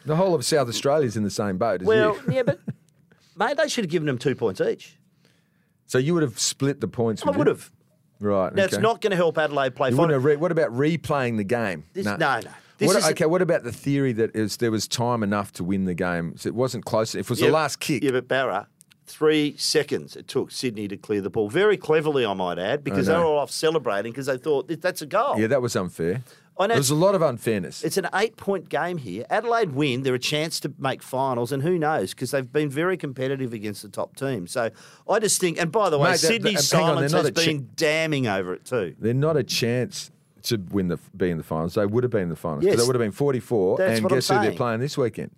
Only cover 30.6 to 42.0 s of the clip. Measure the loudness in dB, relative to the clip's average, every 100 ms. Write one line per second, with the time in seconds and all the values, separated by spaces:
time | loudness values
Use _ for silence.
30.6 | -8 -4 -4 -4 -4 -2 0 0 -2 -2
31.6 | 0 0 2 0 -2 -4 -4 -4 -2 -2
32.6 | -2 0 -2 -2 -6 -6 -4 -4 -6 -6
33.6 | -8 -8 -10 -8 -8 -6 -4 -4 -4 -4
34.6 | -4 -6 -16 -12 -2 0 2 2 0 0
35.6 | 0 2 2 4 4 4 2 2 2 0
36.6 | 2 2 4 2 2 2 2 2 0 0
37.6 | -4 -2 0 2 0 0 0 0 -2 -6
38.6 | -4 -2 -2 -2 0 2 2 2 0 -2
39.6 | 0 0 -2 -6 -14 _ _ _ -4 -4
40.6 | -2 0 0 -2 -8 -2 -2 -2 -4 -4
41.6 | -2 0 0 2